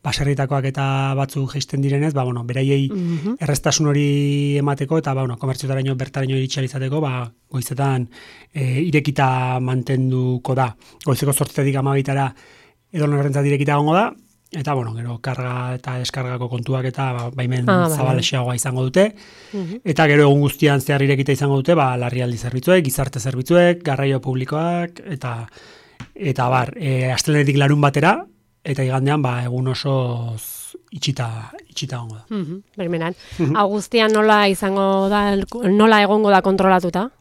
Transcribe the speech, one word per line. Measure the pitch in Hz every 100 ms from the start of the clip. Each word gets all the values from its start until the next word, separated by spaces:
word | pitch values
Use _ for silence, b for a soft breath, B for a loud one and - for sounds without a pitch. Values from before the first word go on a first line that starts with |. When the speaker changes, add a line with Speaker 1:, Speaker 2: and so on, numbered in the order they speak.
Speaker 1:
baserritakoak | 143 - 143 143 135 139
eta | 135 139 135 135 135
batzuk | 135 135 139 135
jeisten | 143 - 139
direnez, | 139 139 156
ba, | 139
bueno, | 127 123
beraiei | 117 123 135 139 135
Speaker 2:
Mhm. | 202 175 165 180 254
Speaker 1:
erreztasun | 151 139 156 -
hori | 151 143 143 143 143 143 143 143
emateko | 143 139 139 160
eta, | 151
ba, | 135
bueno, | 131 117
komertziotaraino | 135 120 135 135 135
bertaraino | 127 131 147 131
iritsi | 135 131 -
ahal |
izateko, | 131 131 131 147
ba, | 147 127 117 _ _
goizetan, | 131 120 131 139 131 120 B B B B
e, | 151 131 127
irekita | 175 147 151 143 135 127 127 127
mantenduko | 127 127 123 131 131 127 127 123 131
da. | 131 123 - b b
Goizeko | - 123 139
zortzitetik | 139 139 - 139
hamabitara | 135 139 139 139 139 131 - b b b b _
edonorrentzat | 170 147 143 143 139
irekita | 139 143 147
egongo | 147 151
da, | 175 233 - _ _ _
eta, | 165 147
bueno, | 139 113
gero | 113 120 120
karga | - 123 127 123 123
eta | 127 - 127
deskargako | 123 139 127 127 123
kontuak | 123 120 131
eta, | 131 127 135
ba, | 123 120
baimen | 127 123 127 123
Speaker 2:
Ah, | 185 170
vale. |
Speaker 1:
zabalexeagoa | 151 - 127 - 135 123
izango | 123 139 127
dute. | 131 175 208 208 B B B
Speaker 2:
Mhm. | 208 170 226
Speaker 1:
Eta | 202 151 156
gero | 147
egun | 147 143
guztian | 143 - 147 143
zehar | 135 143
irekita | 139 139 139
izango | 135 143
dute, | 139 131
ba, | 170 135
larrialdi | 123 120 123 123 117
zerbitzuek, | 120 127 175 185
gizarte | 139 - 135 127
zerbitzuek, | 135 123 131 170 175 175
garraio | 160 131 139 135
publikoak, | 135 127 127 151 170 175 170 175 -
eta, | 139 127 117 117 B B B B B B
eta | - 165 131 123
bar, | 127 120
e, | 247 143 131 127
astelehenetik | 123 - 147 147 139
larun | 139 147
batera, | 143 139 160 311 - _ _ _
eta | 160 139
igandean, | 131 131 139 151
ba, | 131 123
egun | 123 127 131
osoz | 123 143 135 123 117 117 113 - - - - _
itxita, | 160 - 135 117 113 110 359 -
itxita | - 135
egongo | 123 117
da. | 110 -
Speaker 2:
Mhm, | 214 156 185 _
bermenan. | - 170 170 165 185 B B
Speaker 1:
Mhm. | 151
Speaker 2:
Hau | 214 202
guztia | 208 - 233 214
nola | 214 214 214 202
izango | 190 196 196 196 196 196
da, | 208 202 196 185 240
nola | 214 202 220 214
egongo | 202 208 208
da | 196
kontrolatuta? | 190 190 190 185 180 180 233 _